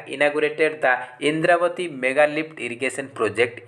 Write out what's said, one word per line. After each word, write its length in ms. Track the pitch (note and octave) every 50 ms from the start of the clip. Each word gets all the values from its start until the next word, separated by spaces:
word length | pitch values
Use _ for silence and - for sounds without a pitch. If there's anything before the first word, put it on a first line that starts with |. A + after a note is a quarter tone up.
| - -
ଇନାଗୁରେଟେଡ୍ 760 | C3+ C3+ D3 D3 C#3+ D3+ D3+ D3 D3+ - D#3 D#3 D#3 D#3
ଦ 40 | - C3 - - - - - -
ଇନ୍ଦ୍ରାବତୀ 680 | D3 D3 D#3 D#3+ D#3 E3 F3 E3+ F3 F3 F3 F3+ F3+ E3+
ମେଗା 380 | C#3+ C3 B2+ C3 C3 C#3 D3+
ଲିଫ୍ଟ 340 | D3 D3+ D#3 D#3 D#3+ - -
ଇରିଗେସନ୍ 480 | A#2 A#2 A#2 A#2 C3+ C3 - - C3+ C3
ପ୍ରୋଜେକ୍ଟ 500 | - - A#2 G#2 G2+ G#2+ A#2+ B2 - - -